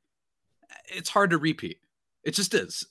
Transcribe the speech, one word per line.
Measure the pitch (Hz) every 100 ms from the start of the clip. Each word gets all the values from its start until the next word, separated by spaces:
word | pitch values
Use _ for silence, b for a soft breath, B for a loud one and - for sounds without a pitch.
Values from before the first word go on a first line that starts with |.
| _ _ _ _ _ _ - - -
it's | 185 165
hard | 208 196
to | 165
repeat. | 156 147 90 - _ _ _ _
It | 151
just | 156 190
is. | 180 87 - -